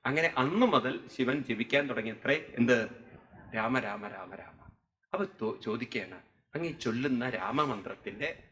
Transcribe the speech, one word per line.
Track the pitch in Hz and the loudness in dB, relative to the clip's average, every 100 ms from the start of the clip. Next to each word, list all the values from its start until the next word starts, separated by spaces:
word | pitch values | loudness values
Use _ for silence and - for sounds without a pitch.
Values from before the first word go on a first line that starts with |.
അങ്ങനെ | 127 147 165 135 | 2 4 4 4
അന്നു | 135 196 | 2 6
മുതൽ | 247 139 123 349 - - | 6 6 4 -4 -8 0
ശിവൻ | 123 143 123 | 2 2 0
ജപിക്കാൻ | 107 117 143 143 | -2 4 2 2
തുടങ്ങിയത്രേ | 117 110 110 123 151 - - | -2 -4 -4 0 0 0 2
എന്ത്? | 120 117 104 - - - - - - | 6 6 2 -8 -18 -20 -20 -20 -6
രാമ, | 110 113 127 | -2 2 0
രാമ, | 107 104 104 | 0 -6 -8
രാമ, | 98 90 | -10 -12
രാമ. | 85 - - - - _ _ _ | -14 -16 -20 -20 -20 _ _ _
അപ്പൊ | 95 98 - | -4 -4 -4
തോ-, | 110 - | -4 -4
ചോദിക്കുകയാണ്, | 110 117 123 113 92 90 - _ _ | -4 -4 -4 -6 -6 -14 -20 _ _
അങ്ങ് | 156 165 | -6 -6
ഈ | 143 | -2
ചൊല്ലുന്ന | 120 113 139 123 123 | -2 0 0 0 0
രാമമന്ത്രത്തിന്റെ | 107 98 135 143 107 92 98 - 104 147 165 - | -2 -2 0 0 -2 -6 -10 -10 -6 -6 -8 -18